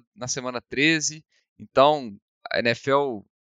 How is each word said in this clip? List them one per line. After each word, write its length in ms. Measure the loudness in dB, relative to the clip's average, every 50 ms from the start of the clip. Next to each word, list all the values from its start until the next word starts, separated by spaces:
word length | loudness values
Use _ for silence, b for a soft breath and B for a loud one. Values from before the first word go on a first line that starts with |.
| -12 _ _
na 120 | -12 -10
semana 340 | -8 -8 -6 -6 -8 -8 -8
treze. 640 | -10 _ -2 0 2 2 2 0 -2 -6 -8 -10 -18 _ _ _ _ _ _
Então, 580 | -20 -20 -2 _ 4 6 6 4 2 -4 -10 -14 -18 _ _ _ _ _ -4
a 80 | -4 0
N 100 | 0 0
F 220 | -2 0 0 0
L 320 | 2 2 2 0 -4 -6 -10 _ _ _